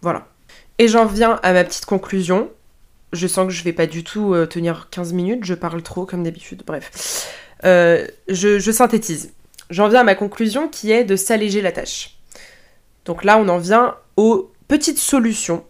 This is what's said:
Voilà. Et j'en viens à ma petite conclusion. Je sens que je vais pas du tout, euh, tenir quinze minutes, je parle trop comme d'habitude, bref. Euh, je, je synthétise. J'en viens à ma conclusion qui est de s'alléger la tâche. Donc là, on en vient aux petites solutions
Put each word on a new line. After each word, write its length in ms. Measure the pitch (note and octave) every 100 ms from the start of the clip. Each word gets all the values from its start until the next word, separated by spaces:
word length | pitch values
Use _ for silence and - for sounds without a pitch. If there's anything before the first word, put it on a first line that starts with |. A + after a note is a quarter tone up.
Voilà. 240 | F3 C3 - _ _ - _ _
Et 100 | A3+
j'en 200 | A3+ A3
viens 320 | G3+ A3+ A3+
à 100 | -
ma 120 | F3+
petite 240 | F3+ - -
conclusion. 640 | G3 - G3 E3+ F#3 C#4+ - _ _ _ _ _
Je 140 | F3 F3+
sens 220 | F3+ F#3
que 40 |
je 120 | F3
vais 100 | E3+
pas 140 | E3+ E3
du 160 | D#3+
tout, 320 | E3 G#3+ G#3 F3+
euh, 100 | E3
tenir 440 | E3+ E3+ D#3+ -
quinze 220 | - F3
minutes, 300 | F3+ F3+ A#3+ F#3+
je 100 | F3
parle 260 | F3 E3
trop 240 | E3 - F#3
comme 180 | F3+
d'habitude, 380 | E3+ E3 - F#3 -
bref. 640 | D#3 - - - - - - - _
Euh, 420 | F3+ F3+ E3+ E3+ D2 - -
je, 320 | F#3 G3+ G3+
je 120 | G3
synthétise. 600 | A3 B3 A3 - D#3 - - - _ -
J'en 180 | E3+ G#3
viens 120 | A#3+
à 20 |
ma 100 | A#3+
conclusion 540 | F#3+ G#3 G#3 A3+ A3+ D#4
qui 240 | - G#3+
est 140 | A3 A#3
de 100 | F#3+
s'alléger 460 | - A3+ G#3 G3+
la 100 | F#3+
tâche. 480 | E3 - - - - - - - _ _ _ _ _ -
Donc 180 | E3+
là, 160 | G3+ A3
on 80 | G3+
en 80 | F3
vient 380 | E3+ G#3+ A#3+ - _ -
aux 360 | G#3+ A3 - _ _
petites 320 | D4 D4 D4
solutions 680 | - C#4 A#3 G#3+ - E3+ -